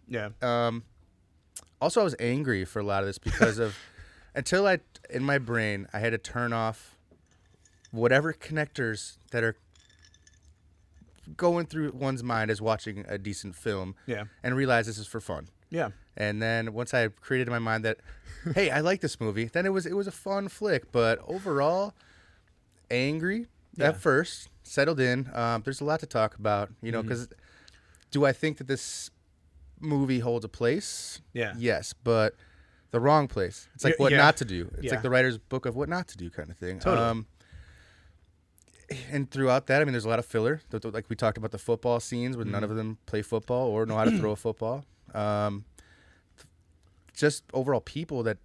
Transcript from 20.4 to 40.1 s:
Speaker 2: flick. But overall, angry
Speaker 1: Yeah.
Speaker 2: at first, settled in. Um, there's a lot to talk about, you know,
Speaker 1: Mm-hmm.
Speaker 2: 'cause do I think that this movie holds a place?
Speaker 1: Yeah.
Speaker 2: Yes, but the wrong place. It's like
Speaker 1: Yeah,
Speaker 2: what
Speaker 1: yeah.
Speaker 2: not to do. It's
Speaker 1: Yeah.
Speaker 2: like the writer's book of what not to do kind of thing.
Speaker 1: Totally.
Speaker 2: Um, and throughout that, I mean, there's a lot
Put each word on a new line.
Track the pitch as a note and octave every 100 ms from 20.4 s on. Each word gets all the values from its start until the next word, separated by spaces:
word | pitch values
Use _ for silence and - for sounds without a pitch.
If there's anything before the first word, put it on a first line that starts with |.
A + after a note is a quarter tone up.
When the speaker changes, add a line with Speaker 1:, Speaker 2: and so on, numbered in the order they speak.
| G3
Speaker 2:
flick. | - G#3+ E3+ -
But | B2 A2+ A2 -
overall, | F#3 G3 C#3+ D3 F#3 G3+ - _ - _ _ _ _ _ _ _
angry | A#2+ C3+ D#3+ F3 A3 A#3 _ _
Speaker 1:
Yeah. | - D3
Speaker 2:
at | G2
first, | D#3+ C3+ E3+ - - -
settled | - - C#3+ D3+
in. | B2+ B2+ C3
Um, | A#2 A#2 A#2
there's | B2 C3+
a |
lot | C#3+ D#3
to | D3
talk | A#2 A2 -
about, | G#2 G#2 G#2 -
you | A2+
know, | A2+
Speaker 1:
Mm-hmm. | A2
Speaker 2:
'cause | A#2+ B2 - - - - - _ _ _
do | C#3
I | C#3
think | C3 D#3 C#3+
that | C3
this | C3+ - - - _ _ _ _ - - -
movie | D3+ C#3+ C3+ B2+
holds | A#2+ A#2
a | G#2+
place? | - A#2+ E3 - - - - -
Speaker 1:
Yeah. | A#2+ A2 A#2+
Speaker 2:
Yes, | A#2+ F#2+ -
but | - A#2 A2+ G#2+ - - - - _ _
the | A#2+
wrong | C3 D3+ C#3
place. | G#2 F#2 - -
It's | -
like | B2+ A#2+
Speaker 1:
Yeah, |
Speaker 2:
what | C#3
Speaker 1:
yeah. | C#3
Speaker 2:
not | D3 D3+
to |
do. | A#2 F2+ E2+
It's | -
Speaker 1:
Yeah. | B2+
Speaker 2:
like | B2+
the | B2
writer's | B2+ B2+ A2
book | _ C3 B2+
of |
what | A#2 D3
not | F3+ F3+
to | F#2
do | F2
kind | - D2+
of | F2+
thing. | F2+ F#2+
Speaker 1:
Totally. | F#3 A#2
Speaker 2:
Um, | A#2 A2+ A2 _ _ - - - - - - _ _ _ _ _ _ _ - C3+ B2+
and | C#3+ C3+
throughout | C3+ C3 C3 C3+
that, | C3+
I |
mean, | D3
there's | A#2+
a |
lot | G#2+